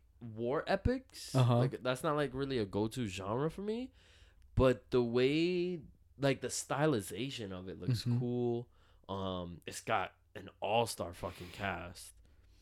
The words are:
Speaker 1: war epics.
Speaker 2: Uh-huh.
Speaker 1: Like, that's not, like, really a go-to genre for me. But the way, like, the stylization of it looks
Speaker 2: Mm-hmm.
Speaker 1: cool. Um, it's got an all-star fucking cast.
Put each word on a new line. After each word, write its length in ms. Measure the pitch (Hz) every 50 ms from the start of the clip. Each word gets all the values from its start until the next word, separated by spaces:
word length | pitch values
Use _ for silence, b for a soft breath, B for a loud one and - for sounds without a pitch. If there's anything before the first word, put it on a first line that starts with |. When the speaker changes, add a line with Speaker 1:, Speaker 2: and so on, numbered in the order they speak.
| _ _ _ - 120 117 107
Speaker 1:
war 280 | 110 117 120 139 160 -
epics. 680 | - 190 196 - 240 254 269 262 - - - - - -
Speaker 2:
Uh-huh. 220 | 135 127 120 120 120
Speaker 1:
Like, 240 | 127 135 - - 120
that's 200 | 127 127 127 -
not, 120 | 160 147
like, 160 | 151 147 127 127
really 240 | 131 139 139 135
a 80 | 120 107
go-to 420 | 95 92 101 107 110 110 127 123
genre 420 | 101 90 98 95 98 110 127 143 160
for 100 | 160 -
me. 300 | 196 208 220 233 254 262 b b b b b b b b b b b - -
But 340 | - 127 131 123 - - -
the 120 | - 127 120
way, 800 | 117 117 123 127 135 147 160 165 180 180 175 175 180 180 160 - - - - - - - -
like, 220 | 135 139 131 -
the 60 | -
stylization 1040 | 120 - - - - 139 131 151 160 143 107 95 - 113 95 127 139 131 123 110 98
of 180 | 95 90 92 95
it 100 | 82 87
looks 220 | 90 92 123 101
Speaker 2:
Mm-hmm. 180 | - 123 120 123
Speaker 1:
cool. 480 | 127 120 120 123 123 120 120 117 120 - _ - - - - - - -
Um, 520 | 95 98 95 95 92 90 87 87 87 78 -
it's 140 | - - -
got 320 | - - 113 101 92 - - _ _ _ -
an 140 | - - 92 - _
all-star 520 | - 98 107 120 117 107 - - 101 85 90
fucking 360 | - - 92 90 - 90 87 -
cast. 540 | - 104 98 90 87 87 87 90 - - - - - - _ _ B B B B B